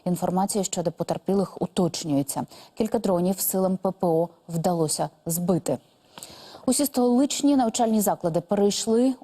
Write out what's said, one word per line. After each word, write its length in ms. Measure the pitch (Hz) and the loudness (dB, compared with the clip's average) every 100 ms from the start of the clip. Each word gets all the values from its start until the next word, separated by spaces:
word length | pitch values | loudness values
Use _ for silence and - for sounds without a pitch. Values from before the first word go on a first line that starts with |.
Інформація 600 | - 175 180 180 196 214 | -4 -2 -2 0 0 -2
щодо 280 | 185 - 170 | -4 -2 -4
потерпілих 680 | - 170 175 - 196 185 - | -4 -4 -4 -2 0 0 -4
уточнюється. 840 | - - 170 - 165 139 143 - - - - | -4 0 0 0 -2 -2 -2 -4 -8 -10 -12
Кілька 240 | - 220 233 | -4 -2 -2
дронів 420 | 208 175 180 196 | 0 2 2 0
силам 360 | - 190 185 190 | -2 0 0 0
П 140 | 190 | -4
П 160 | 185 180 | -2 0
О 220 | 160 170 - - | 2 0 -6 -10
вдалося 600 | 165 170 175 156 - 156 - - | -2 0 2 0 -2 -4 -6 -6
збити. 520 | 170 175 175 - 127 _ _ _ - - - - - - | -4 0 0 0 -6 _ _ _ -20 -20 -20 -20 -10 -4
Усі 200 | 254 285 | -2 -2
столичні 720 | - 247 240 285 - 285 277 | 0 2 2 0 0 2 4
навчальні 440 | 233 220 226 220 | 2 2 2 2
заклади 400 | 196 165 175 165 | 2 0 0 -2
перейшли 760 | - 202 202 196 - 226 254 254 | -2 2 2 0 0 2 2 0